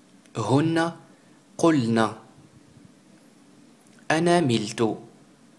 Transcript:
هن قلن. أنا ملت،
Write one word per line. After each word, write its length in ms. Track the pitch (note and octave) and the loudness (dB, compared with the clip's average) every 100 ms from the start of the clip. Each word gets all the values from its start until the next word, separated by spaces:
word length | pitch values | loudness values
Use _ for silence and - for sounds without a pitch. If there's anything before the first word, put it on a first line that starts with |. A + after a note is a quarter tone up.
| _ - - - | _ -20 -14 -8
هن 540 | - C#3 E3 E3 E3 E3+ - - - - _ - | 0 0 2 0 -2 -6 -18 -20 -20 -20 _ 0
قلن. 540 | E3+ D3+ A#2 A2+ A2 G#2+ - - - - - - - - - - - - - - - - - - - | 2 2 2 0 0 -4 -20 -20 -20 -20 -20 -20 -20 -20 -20 -20 -20 -20 -20 -20 -20 -20 -20 -12 -4
أنا 280 | D#3 F3 F3 | -2 2 2
ملت، 580 | D3 A2+ G#2 - A2+ F#2+ - - - - - | 2 0 -2 -4 -4 -4 -12 -20 -20 -20 -20